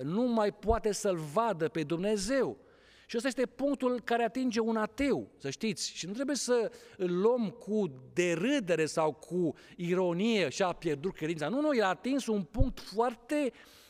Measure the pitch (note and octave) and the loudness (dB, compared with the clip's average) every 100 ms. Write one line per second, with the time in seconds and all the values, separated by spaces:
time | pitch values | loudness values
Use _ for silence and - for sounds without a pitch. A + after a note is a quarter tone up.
0 | C3+ G3 B3 A3+ G#3 G3+ F#3+ A3+ A3 F#3+ | -4 0 2 2 0 0 0 2 0 0
1 | G3+ F3 D#3 E3+ A#3 E3+ D#3+ E3 D3 E3 | 0 -2 -2 0 0 0 -2 -2 -2 0
2 | G3 G#3+ F#3+ C4+ F3+ G#2 - - - - | 0 0 0 0 0 -2 -14 -20 -20 -20
3 | - A#3 C4 B3+ A#3+ - C#4+ C#4 B3+ B3 | -8 -4 -2 -2 -2 0 -2 0 0 0
4 | - A#3 A#3 C4 B3+ A3 A3+ A3 G#3+ - | 0 0 0 0 0 0 0 0 -2 0
5 | C#4+ E3 G2 - C#3 C3+ A3 D#3+ - - | 0 0 -4 -10 -8 -4 -4 -2 -6 -8
6 | E3 G#3+ C#4 C#4 - B3 G3+ - - - | -8 -6 -4 -2 0 0 0 -6 -16 -6
7 | F3+ F3+ G#3+ B3 G3+ - - G#3+ F#3 C3 | -2 2 2 2 0 -6 -4 0 -2 -4
8 | - - F3 E3 A3+ C#4+ F3+ D#3+ D#3 - | -6 0 2 2 2 2 2 2 2 2
9 | D#3 C3+ - F3+ E3 - - - E3+ F#3+ | 0 0 -4 -2 -2 -2 -12 -6 -2 2
10 | F3+ E3+ A3+ A3 D3+ - F#3 - E3+ C#3+ | 2 2 2 2 2 0 0 0 -2 -2
11 | F3+ - D#3 E3 D3 B3+ D4+ B3+ G3 F3+ | -4 -4 -4 -2 -2 0 2 4 2 0
12 | B3 C#4 A3+ G#3 E3+ A#3 C4 - - G3 | -2 -2 0 -2 0 2 2 0 -6 -2
13 | A#3+ A#3 - D4 C4+ - - - | 0 -2 -4 0 -2 -4 -20 -20